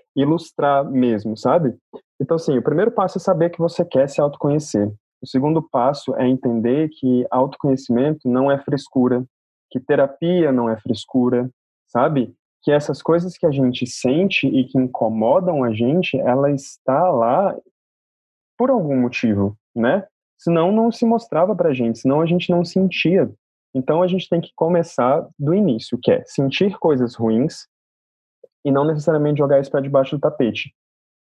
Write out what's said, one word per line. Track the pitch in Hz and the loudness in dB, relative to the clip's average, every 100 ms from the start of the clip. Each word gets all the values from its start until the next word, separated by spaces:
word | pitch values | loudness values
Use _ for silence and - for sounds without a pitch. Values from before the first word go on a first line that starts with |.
| _ | _
ilustrar | 135 143 165 - - 143 139 | -2 0 0 -4 -2 0 2
mesmo, | 147 131 123 107 107 110 | 0 0 0 0 -4 -4
sabe? | 127 170 147 - _ - _ - | 0 2 0 -4 _ -20 _ -10
Então, | 151 | -2
assim, | 165 165 127 | -2 0 0
o | |
primeiro | 127 151 220 | 0 0 0
passo | 220 185 190 | 0 -2 -2
é | |
saber | 196 165 170 | -2 2 0
que | 170 | 0
você | 165 - | -4 -2
quer | 175 131 143 | -2 0 0
se | - | 0
autoconhecer. | 143 143 147 151 147 104 104 107 _ _ | -2 -2 -2 -2 -2 -2 -2 -6 _ _
O | - | -4
segundo | 131 147 160 | -2 0 -2
passo | 151 131 127 143 - 117 | -2 0 0 -2 -6 -2
é | 127 | 0
entender | 131 127 117 117 139 156 | 0 0 0 0 0 -2
que | - 127 123 120 | -4 0 0 0
autoconhecimento | 127 131 - 143 131 - 120 143 151 123 | 0 -2 -2 -2 -2 0 0 0 -2 -2
não | 127 139 | 0 0
é | 139 | -2
frescura, | - 139 - 131 123 123 127 _ _ _ _ | -2 -6 -2 0 2 0 -4 _ _ _ _
que | 131 | -10
terapia | - 143 135 - 170 180 151 | -2 0 0 -2 -2 2 2
não | 127 117 | 0 -2
é | 110 | -4
frescura, | - 110 - 131 123 123 127 _ _ _ _ | -6 -8 -2 0 2 0 -2 _ _ _ _
sabe? | 120 151 147 110 _ _ _ | 0 0 0 -4 _ _ _
Que | - | 0
essas | 147 147 135 | 0 0 -6
coisas | - 170 180 - | 0 0 0 -2
que | 165 | -2
a | |
gente | 139 127 127 123 | 2 0 -2 -8
sente | - 127 151 196 - 139 | -4 -2 0 0 0 0
e | 127 | 0
que | 127 135 | 0 0
incomodam | 127 - 110 110 113 170 180 151 | -2 -2 -2 0 2 2 0 -2
a | 123 | -2
gente, | 107 120 175 180 131 | 0 0 0 0 -2
ela | 123 131 143 | 0 0 0
está | 135 - - - 139 180 | -2 -6 -10 -2 0 2
lá | 127 117 151 196 - _ _ _ _ _ _ _ _ _ - | 2 0 0 0 -4 _ _ _ _ _ _ _ _ _ -4
por | 254 | 0
algum | 247 151 131 | 0 0 0
motivo, | 123 - 113 101 98 - _ | -2 -2 -2 0 -2 -4 _
né? | 117 120 190 - _ _ _ | -2 0 0 -4 _ _ _
Senão | 170 170 175 | -2 0 2
não | 214 233 | 2 0
se | - | 0
mostrava | 233 233 - 156 185 | 0 0 -2 0 0
pra | 180 170 | 0 0
gente, | 127 117 113 | 0 -2 0
senão | 131 147 | 0 2
a | 165 | 2
gente | 175 - | 0 0
não | 175 | 0
sentia. | 175 190 190 - 160 185 113 - _ _ _ | 0 0 0 0 2 2 0 -4 _ _ _
Então | 135 127 160 | -6 -2 0
a | 185 | 0
gente | 185 - | -2 -2
tem | 170 | -4
que | 156 - | -4 -2
começar | 165 175 165 - 123 156 - - | 2 2 0 0 2 0 -2 -6
do | 143 | 0
início, | 190 185 110 - 120 | 2 2 0 -4 -2
que | - | 2
é | - - | 0 0
sentir | - 135 - 196 190 | -2 -2 0 -2 0
coisas | 165 131 120 | 0 2 0
ruins | - 113 110 156 - - _ _ _ _ _ _ _ - _ | -2 0 0 0 -4 -20 _ _ _ _ _ _ _ -20 _
e | 143 | 0
não | 139 | 2
necessariamente | 151 151 170 156 147 147 | 2 0 0 2 0 0
jogar | 139 139 | 2 2
isso | 139 | 2
pra | 143 | -4
debaixo | 139 139 135 143 | 0 0 0 -2
do | |
tapete. | 156 151 113 104 - _ _ _ _ _ | -2 0 -2 -2 -10 _ _ _ _ _